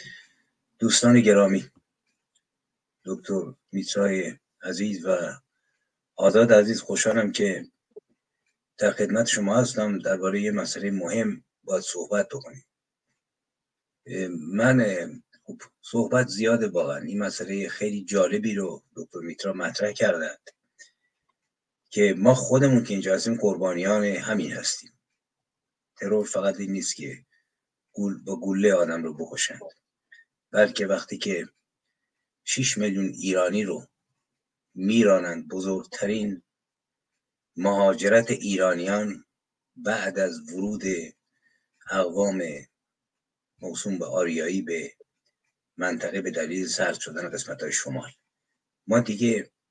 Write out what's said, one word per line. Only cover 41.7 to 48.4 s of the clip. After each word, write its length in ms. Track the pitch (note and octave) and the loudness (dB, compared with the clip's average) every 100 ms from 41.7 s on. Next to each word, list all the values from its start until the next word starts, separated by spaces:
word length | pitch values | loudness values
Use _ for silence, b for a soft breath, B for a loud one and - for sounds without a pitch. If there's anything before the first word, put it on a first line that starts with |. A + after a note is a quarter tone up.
| _ - | _ -6
اقوام 500 | F#2+ F2+ F2 G2+ F#2+ E2 - - _ _ _ _ _ _ _ _ _ | -2 0 0 0 0 -4 -8 -16 _ _ _ _ _ _ _ _ _
موسوم 380 | F#2 D#2+ G#2 F#2 | -12 -8 -6 -6
به 60 | - | -4
آریایی 560 | F#2 F2 D#2+ D#2+ F#2+ | -2 -2 -2 -4 -4
به 300 | - E2 - - _ _ _ _ _ _ _ - | -4 -8 -8 -16 _ _ _ _ _ _ _ -6
منطقه 440 | F2 E2 - G2 | -4 -4 -4 -4
به 100 | F2+ | -6
دلیل 340 | E2+ D#2 F#2 F#2 | -6 -4 -4 -4
سرد 340 | - F2 - | -2 -2 -4
شدن 300 | - D#2+ - | -10 -10 -8
قسمت‌های 420 | - - E2+ - | -8 -10 -10 -6
شمال. 400 | - - C3 - - _ _ | -6 -6 -8 -10 -18 _ _